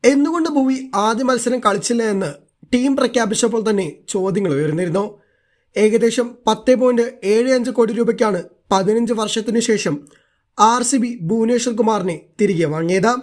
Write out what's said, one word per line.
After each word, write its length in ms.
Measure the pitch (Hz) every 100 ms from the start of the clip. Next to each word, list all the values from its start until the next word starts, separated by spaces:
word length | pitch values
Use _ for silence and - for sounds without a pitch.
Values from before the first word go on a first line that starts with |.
| 240
എന്തുകൊണ്ട് 440 | 277 294 330 330
ഭുവി 260 | 285 262 262 - 202
ആദ്യ 280 | 208 226
മത്സരം 360 | 262 254 - 254
കളിച്ചില്ല 440 | 226 196 - 240
എന്ന് 300 | 220 196 180 143 _ _ -
ടീം 220 | 247 262 269
പ്രഖ്യാപിച്ചപ്പോൾ 760 | 254 240 226 220 233 226 208
തന്നെ 240 | 208 180 - -
ചോദ്യങ്ങൾ 460 | 196 185 190 190
ഉയർന്നിരുന്നു. 680 | 139 151 151 180 170 208 - _ _ _ _ _ -
ഏകദേശം 580 | 214 214 226 226 240 - -
പത്ത് 280 | 220 220 254
പോയിന്റ് 380 | 254 240 240 240
ഏഴ് 300 | 190 214 254
അഞ്ച് 180 | 262 240
കോടി 220 | 254 226
രൂപയ്ക്കാണ് 500 | 226 233 220 220 180 165 _ _
പതിനഞ്ച് 420 | 190 190 220 233
വർഷത്തിനു 460 | 226 214 220 214 226
ശേഷം 400 | 226 214 - 143 - _ _ _ _ -
ആർ 240 | 214 240
സി 140 | 247 269
ബി 220 | 240 240
ഭുവനേശ്വർ 540 | 160 226 226 240 240 220
കുമാറിനെ 460 | 220 214 185 160 - _
തിരികെ 240 | 208 175 160
വാങ്ങിയത്. 500 | 156 165 190 220 247